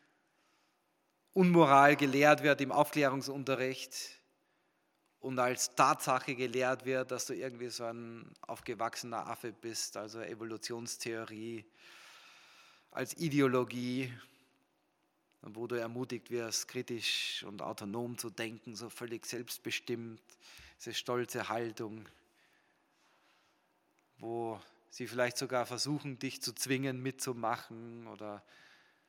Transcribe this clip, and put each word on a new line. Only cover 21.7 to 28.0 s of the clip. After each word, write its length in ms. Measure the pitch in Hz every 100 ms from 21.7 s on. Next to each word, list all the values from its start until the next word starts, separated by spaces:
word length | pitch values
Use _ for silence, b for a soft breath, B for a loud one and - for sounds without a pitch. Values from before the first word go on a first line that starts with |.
| 110 110 110 110 - _ _ b b b b b _ _ _ _ _ _ _ _ _ _ _ _ -
wo 420 | 117 117 117 107 - B _
sie 160 | - 120
vielleicht 320 | 120 123 -
sogar 280 | 131 127 120
versuchen, 520 | 120 139 147 143 127
dich 240 | 135 -
zu 100 | -
zwingen, 480 | 113 127 131 135 127
mitzumachen 1080 | 131 131 - 120 113 117 - 113 117 117